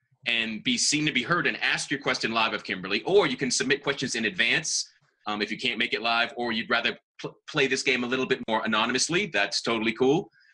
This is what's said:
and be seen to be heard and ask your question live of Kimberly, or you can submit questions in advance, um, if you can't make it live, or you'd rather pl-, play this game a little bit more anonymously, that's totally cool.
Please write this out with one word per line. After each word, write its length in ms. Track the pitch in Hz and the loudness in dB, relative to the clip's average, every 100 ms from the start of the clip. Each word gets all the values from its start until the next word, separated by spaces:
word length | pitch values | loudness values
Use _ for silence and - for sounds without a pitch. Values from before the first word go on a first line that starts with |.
| _ _ 123 | _ _ -2
and 360 | 117 113 107 | -2 -2 -4
be 140 | - 120 | -2 0
seen 300 | - 147 151 | 2 2 0
to 60 | |
be 100 | 127 | 0
heard 240 | 113 170 135 | 0 0 0
and 100 | 107 | 0
ask 280 | 127 156 - | -2 -2 -2
your 100 | 139 | -4
question 320 | 139 127 120 | -2 -2 0
live 200 | 113 110 | 2 2
of 120 | 101 | 0
Kimberly, 380 | - 95 92 104 | -4 -6 -2 -2
or 220 | 123 196 170 | 4 4 4
you 100 | 127 | 2
can 140 | 127 | -2
submit 320 | - 127 139 | 0 0 0
questions 320 | - - 127 | 0 -2 -2
in 120 | 120 113 | -2 -2
advance, 640 | 92 117 139 160 - - _ _ _ - | 0 2 2 0 -4 -6 _ _ _ -6
um, 140 | 104 | -4
if 100 | 104 | -2
you 60 | 107 | -2
can't 220 | 123 110 | -2 -2
make 160 | 120 | -2
it 80 | 123 | -2
live, 300 | 117 117 117 120 | 0 0 0 -2
or 160 | 120 | -2
you'd 160 | 113 113 | -2 0
rather 300 | 117 117 104 _ - | 0 0 -4 _ -14
pl-, 180 | 147 - - | -12 -12 -6
play 180 | 156 135 | 0 2
this 160 | 131 | 2
game 220 | - 127 | 2 0
a 20 | 123 | 0
little 200 | 131 117 | -2 0
bit 140 | 127 120 | -2 0
more 160 | 110 | -2
anonymously, 600 | 110 107 113 123 - 170 208 | 2 2 2 2 0 0 0
that's 300 | 101 101 - | 0 0 -2
totally 300 | - 117 110 | -2 0 0
cool. 380 | 113 131 156 208 _ _ | 2 4 4 0 _ _